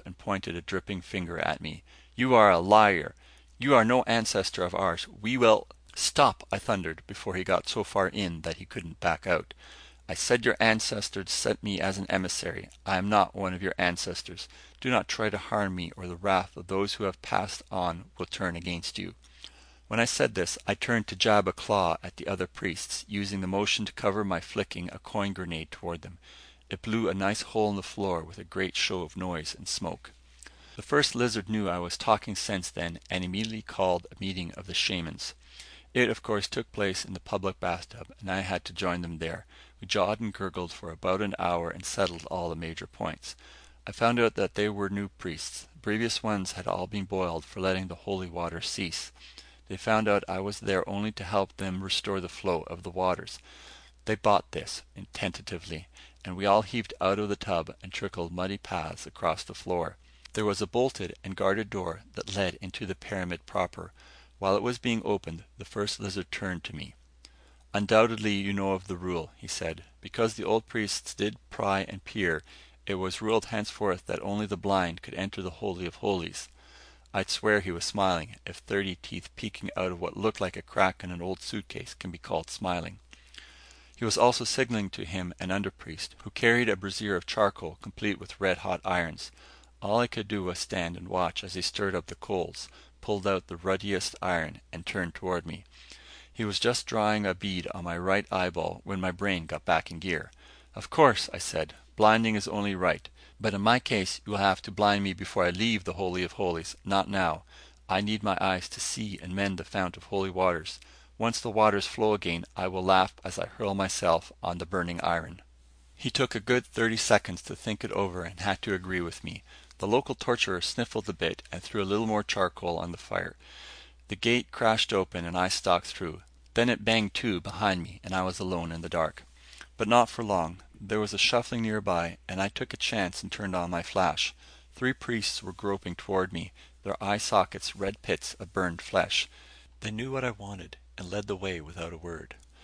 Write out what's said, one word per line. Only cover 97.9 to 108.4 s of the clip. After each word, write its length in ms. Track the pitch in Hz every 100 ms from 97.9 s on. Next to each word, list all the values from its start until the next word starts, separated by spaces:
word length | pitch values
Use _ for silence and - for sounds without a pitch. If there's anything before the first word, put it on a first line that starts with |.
| 85
right 300 | 92 98 -
eyeball 500 | 92 90 85 80 90
when 160 | - 98
my 120 | 92
brain 360 | 90 101 90 80
got 180 | 78 -
back 240 | 82 -
in 100 | 82
gear. 300 | 92 78 - - - - - -
"Of 160 | -
course," 380 | - 143 104 -
I 60 | 90
said, 340 | - 85 76 - - -
"blinding 400 | 107 113 113 107
is 140 | -
only 260 | 104 101 92
right. 340 | 90 85 - - - -
But 140 | 110
in 80 | 98
my 180 | 107 123
case, 400 | - 110 92 - 101
you 60 |
will 80 | 101
have 240 | 98 92
to 80 | -
blind 320 | 98 104 101
me 100 | 98
before 320 | 90 92 101 87
I 60 |
leave 320 | 87 117 107
the 100 | 90
Holy 300 | 85 92 90
of 100 | 87
Holies, 420 | - 92 82 78 -
not 240 | 98 98 95
now. 360 | 98 87 80 - - - - -
I 140 | 95
need 220 | 104 107
my 120 | 101 90